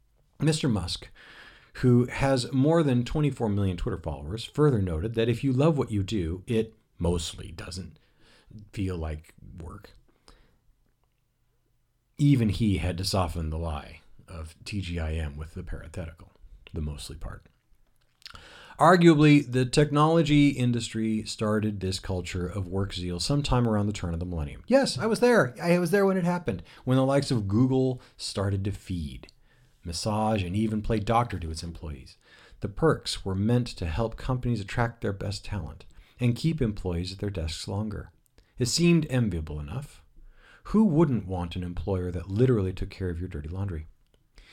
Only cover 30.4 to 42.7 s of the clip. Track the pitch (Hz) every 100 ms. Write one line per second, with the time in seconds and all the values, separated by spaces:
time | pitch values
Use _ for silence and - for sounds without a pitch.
30.4 | 87 101 110 107 104 110 104 117 120 90
31.4 | 80 78 85 82 80 67 65 - _ -
32.4 | - - 101 - 160 - - - 98 95
33.4 | 104 123 120 - 85 78 113 - - 127
34.4 | 123 110 98 - 117 - 107 98 98 101
35.4 | - 104 78 76 - - - - 123 120
36.4 | 160 160 117 101 90 85 90 98 104 90
37.4 | 80 - - 101 107 90 - _ _ _
38.4 | _ - 123 - 170 170 151 127 110 82
39.4 | 78 76 71 131 147 - - - - -
40.4 | - - - 208 214 151 160 110 92 92
41.4 | 87 90 87 87 101 92 90 87 87 101
42.4 | 131 113 92